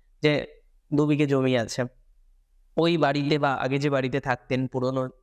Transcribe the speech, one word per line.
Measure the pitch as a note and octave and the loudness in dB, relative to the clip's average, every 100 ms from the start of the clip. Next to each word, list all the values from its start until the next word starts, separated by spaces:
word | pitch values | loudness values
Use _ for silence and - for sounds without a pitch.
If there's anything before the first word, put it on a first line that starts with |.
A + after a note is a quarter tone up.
| _ _ | _ _
যে | D3+ D3 - - _ _ - | 0 0 -4 -14 _ _ -4
দু | D3 D3+ | 0 2
বিঘে | D3 D3 | 2 2
জমি | C#3 C3 B2+ | 2 2 0
আছে, | G#2+ - B2 _ _ _ _ _ _ _ _ - | -2 -4 -8 _ _ _ _ _ _ _ _ 0
ওই | E3 E3+ | 2 2
বাড়িতে | D3 C#3+ C#3+ D3 | 2 2 0 0
বা | C#3+ | 0
আগে | C3 C3 C#3 | -2 -2 -2
যে | D3 | 0
বাড়িতে | C#3 C3 C3+ | 0 -2 -2
থাকতেন | C#3 A#2+ - B2+ C3 | -2 -4 -2 -2 -2
পুরনো | C3 B2+ C3 B2+ - | -2 -4 -2 -6 -8